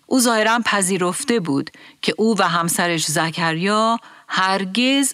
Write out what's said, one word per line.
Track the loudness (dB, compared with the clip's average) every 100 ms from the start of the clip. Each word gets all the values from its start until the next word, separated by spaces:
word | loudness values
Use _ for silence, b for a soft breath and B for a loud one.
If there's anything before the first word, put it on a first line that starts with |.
| -2
او | 0
ظاهراً | 2 2 2 0 0
پذیرفته | 0 0 0 -2 -2 -2 0
بود | 0 -2 -4 B B B
که | -4 0
او | 2 2
و |
همسرش | 2 0 0 0 0 0 -2
زکریا | -2 -2 -2 -2 -2 0 2 2 0 B B B
هرگز | -2 0 0 -2 0 2 2 0